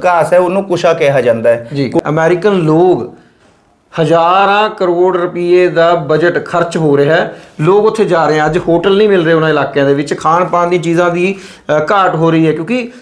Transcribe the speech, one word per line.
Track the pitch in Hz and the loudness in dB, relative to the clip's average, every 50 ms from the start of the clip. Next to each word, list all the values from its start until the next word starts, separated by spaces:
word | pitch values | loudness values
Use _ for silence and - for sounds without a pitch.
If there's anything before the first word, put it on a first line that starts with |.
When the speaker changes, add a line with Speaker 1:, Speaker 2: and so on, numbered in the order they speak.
| - | 0
Speaker 1:
ਘਾਸ | 180 175 165 156 156 | 0 2 2 2 2
ਹੈ, | 175 180 | 2 2
ਉਹਨੂੰ | 180 175 175 202 196 | 2 2 -2 -4 -4
ਕੁਸ਼ਾ | 196 180 160 - 170 | -2 -2 0 0 0
ਕਿਹਾ | 165 165 156 139 139 135 | 0 2 0 0 2 2
ਜਾਂਦਾ | 120 120 113 113 110 120 | 2 0 0 2 0 0
ਹੈ। | 117 117 117 120 143 | 0 0 -4 -8 -6
Speaker 2:
ਜੀ। | 139 139 113 - 165 - 151 | -4 -4 -2 -2 -2 -2 -2
ਅਮਰੀਕਨ | 147 160 160 165 180 175 180 208 | -2 0 0 0 0 0 0 0
ਲੋਕ | 196 185 160 156 156 165 180 185 170 120 113 - - - - _ _ _ _ _ _ _ _ _ _ _ _ _ - - | 0 0 2 2 2 2 4 2 2 0 -4 -8 -14 -20 -20 _ _ _ _ _ _ _ _ _ _ _ _ _ -4 -4
ਹਜ਼ਾਰਾਂ | 165 151 165 170 165 170 180 196 202 196 202 208 214 214 | 0 2 2 2 2 2 2 2 2 2 2 0 -2 -2
ਕਰੋੜ | 214 - 190 180 175 175 180 185 175 | -2 -2 -2 -2 0 0 0 0 0
ਰੁਪਏ | 175 175 180 165 175 175 175 180 180 180 175 | -2 -4 -4 -6 -4 0 2 2 2 2 2
ਦਾ | 156 165 165 170 175 | 2 2 2 2 2
ਬਜਟ | 165 156 143 156 156 170 175 170 147 - | 0 0 -2 0 0 0 0 -2 -2 -4
ਖਰਚ | - - 170 165 165 - | -4 -4 -4 -2 -2 -2
ਹੋ | 214 165 151 143 | -2 0 2 2
ਰਿਹਾ | 139 143 147 160 | 2 2 2 2
ਹੈ, | 175 214 - - - - - - - | 0 -2 -4 -8 -14 -20 -18 -8 -2
ਲੋਕ | 156 165 196 208 214 | 0 2 2 2 2
ਉੱਥੇ | 220 214 226 202 | 0 0 0 0
ਜਾ | 156 175 165 160 | 0 0 0 0
ਰਹੇ | 147 156 151 | 0 0 0
ਆ। | 151 | 0
ਅੱਜ | 156 156 175 | 0 -2 -2
ਹੋਟਲ | - 170 165 170 175 202 196 | 0 0 0 0 0 0 2
ਨਹੀਂ | 202 220 208 | 2 2 2
ਮਿਲ | 196 180 160 | 2 2 2
ਰਹੇ | 160 | 2
ਉਹਨਾਂ | 165 160 160 160 | 0 2 2 0
ਇਲਾਕਿਆਂ | 151 147 135 - - 147 139 | 0 0 -2 -2 -2 0 0
ਦੇ | 139 143 | 2 0
ਵਿੱਚ, | 143 147 147 185 180 | 0 -2 -4 -6 -4
ਖਾਣ | - 160 160 175 185 | -2 0 0 0 0
ਪਾਣ | 160 175 175 175 175 | 0 0 -2 0 0
ਦੀ | 180 180 | -2 -2
ਚੀਜ਼ਾਂ | 156 170 170 170 180 175 | -2 0 0 0 0 0
ਦੀ, | 170 175 175 190 196 - - - - - _ - | 0 0 -2 -2 -4 -6 -12 -18 -20 -12 _ -2
ਅ, | 147 151 151 - | -2 -2 0 0
ਘਾਟ | 214 196 185 180 - | 0 0 0 0 0
ਹੋ | 156 165 165 | 0 0 2
ਰਹੀ | 165 160 160 | 2 2 2
ਹੈ | 156 | 0
ਕਿਉਂਕਿ | 151 165 160 160 240 254 233 233 - - | 0 -2 -4 -4 -4 -4 -6 -8 -12 -20